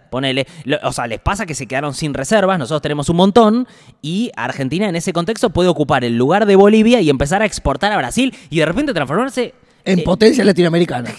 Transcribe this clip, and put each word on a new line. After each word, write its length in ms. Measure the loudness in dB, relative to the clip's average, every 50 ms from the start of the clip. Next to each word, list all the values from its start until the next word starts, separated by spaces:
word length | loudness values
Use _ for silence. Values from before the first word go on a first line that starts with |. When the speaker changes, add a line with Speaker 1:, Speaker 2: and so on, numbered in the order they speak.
| _ _
Speaker 1:
ponele. 360 | -6 -4 -4 -2 -2 -4 -4 -6 -12 -12 -6
Lo, 140 | -4 -4 -4 -4
o 80 | -4
sea, 140 | -4 -4 -6
les 140 | -6 -8 -6
pasa 240 | -4 -4 -4 -4 -6
que 80 | -8 -8
se 120 | -10 -8
quedaron 260 | -6 -6 -6 -6 -6 -6
sin 180 | -6 -6 -6 -6
reservas, 440 | -6 -2 0 0 2 2 2 0 -2
nosotros 220 | -2 -4 -4 -4
tenemos 260 | -4 -4 -6 -4 -2 0
un 60 | 2
montón, 500 | 4 4 4 6 6 4 4 2 0 -4 -6 -12 -20 _ -20 _ _
y 300 | -10 -6 -4 -4 -4 -6 -6
Argentina 520 | -8 -8 -8 -6 -6 -6 -4 -2 -2 -2 -2
en 80 | -4
ese 160 | -4 -4 -4 -4
contexto 360 | -4 -4 -4 -2 -2 -2 0
puede 180 | 0 2 2 2
ocupar 320 | 2 0 0 0 0 0 0
el 120 | 0 0
lugar 300 | 2 2 2 2 2 4
de 100 | 4 6
Bolivia 440 | 6 6 6 6 6 4 4 4 4
y 60 | 2 2
empezar 320 | 0 0 -2 -2 0 -2
a 40 | -2
exportar 460 | -2 -4 -4 -4 -4 -4 -2 -2 -2
a 60 | -2 -2
Brasil 360 | -2 -2 -2 -2 -2 -2 -4 -8 -14 -6
y 80 | -2 0
de 60 | 0
repente 280 | 0 0 -2 -4 -2 -2
transformarse 580 | -4 -4 -2 -2 -2 -2 -2 -4 -6 -6 -6 -10 _ _ _ _ _ _
Speaker 2:
En 120 | 0 0 0
Speaker 1:
eh, 40 |
Speaker 2:
potencia 400 | 0 0 2 4 4 4 4 4 2
latinoamericana. 640 | 2 2 2 2 2 2 2 0 0 -2 -6 -8 -8 -10